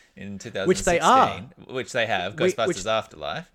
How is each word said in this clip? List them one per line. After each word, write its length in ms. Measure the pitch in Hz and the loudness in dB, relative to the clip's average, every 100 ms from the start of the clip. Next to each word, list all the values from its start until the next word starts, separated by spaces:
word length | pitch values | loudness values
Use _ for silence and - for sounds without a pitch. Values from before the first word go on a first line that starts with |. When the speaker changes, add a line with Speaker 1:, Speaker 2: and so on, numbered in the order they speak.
| _ - | _ -18
Speaker 1:
in 240 | 98 98 117 101 | -14 -14 -10 -4
Speaker 2:
Which 180 | 156 185 | 0 2
they 160 | - 170 | 2 2
are. 280 | 165 262 160 | 6 6 4
Speaker 1:
two 60 | |
thousand 160 | 85 127 | 0 -12
sixteen, 260 | - - | -18 -10
which 180 | 127 117 | -8 -4
they 140 | 123 113 | -2 0
have, 280 | 98 92 | -2 -4
Speaker 2:
Whi-, 140 | 107 120 | 0 0
Speaker 1:
Ghostbusters 180 | - 107 | 2 -2
Speaker 2:
which 200 | 95 101 | -2 -2
Speaker 1:
Afterlife. 640 | 110 - 78 73 135 175 | -2 -2 -10 -8 -8 -12